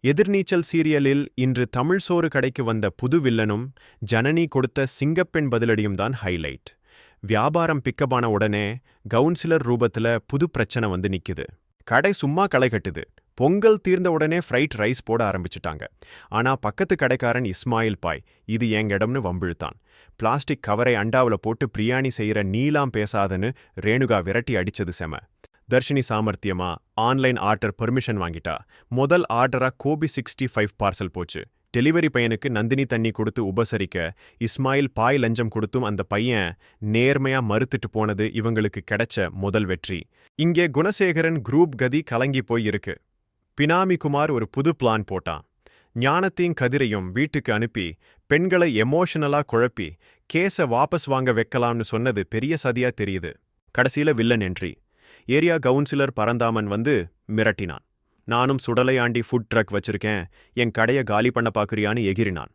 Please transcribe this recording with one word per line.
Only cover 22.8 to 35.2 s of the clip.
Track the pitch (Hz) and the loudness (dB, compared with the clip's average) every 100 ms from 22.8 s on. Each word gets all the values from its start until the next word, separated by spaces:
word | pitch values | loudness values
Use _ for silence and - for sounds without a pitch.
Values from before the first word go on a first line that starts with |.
| 139 113 | 0 -2
பேசாதன்னு | 104 107 98 92 107 127 _ - | -2 0 0 0 -2 -6 _ -6
ரேணுகா | 101 123 131 101 | 0 2 2 2
விரட்டி | 87 110 117 107 | 2 -2 0 -2
அடிச்சது | 90 - 90 | -2 -4 -6
செம. | 87 82 73 - _ - _ - | -6 -8 -10 -14 _ -20 _ 0
தர்ஷினி | 123 123 139 127 | 0 2 -2 0
சாமர்த்தியமா | 107 107 98 101 90 90 82 _ | 0 0 -2 -4 -2 -4 -6 _
ஆன்லைன் | - 117 135 131 123 | 0 2 4 2 2
ஆர்டர் | 101 107 107 - | 0 0 -2 -2
பெர்மிஷன் | 117 127 123 | -2 0 -2
வாங்கிட்டா. | 104 87 82 85 76 - _ _ | -4 -4 -6 -8 -8 -10 _ _
முதல் | 120 139 175 - | 0 4 4 2
ஆர்டரா | 117 131 127 131 - | 2 2 2 -2 -2
கோபி | 139 151 156 | -2 0 -2
சிக்ஸ்டி | - 123 - 127 | -4 -8 -6 -4
ஃபைவ் | - 107 _ | 0 -2 _
பார்சல் | 101 92 95 | -2 -2 -8
போச்சு. | 90 87 - - _ _ 120 | -6 -8 -10 -12 _ _ 2
டெலிவரி | 131 165 160 | 4 4 2
பையனுக்கு | 123 117 110 143 | 2 0 0 -2
நந்தினி | 110 113 131 | -2 0 0
தண்ணி | 135 117 113 | 0 0 -2
கொடுத்து | 107 110 113 101 | 0 -2 -2 -2
உபசரிக்க, | 95 113 107 92 92 82 - - _ | 0 0 -2 -4 -4 -6 -8 -20 _
இஸ்மாயில் | 117 - 131 135 139 | -6 -2 0 2 0
பாய் | - 117 | 0 2
லஞ்சம் | 139 | 2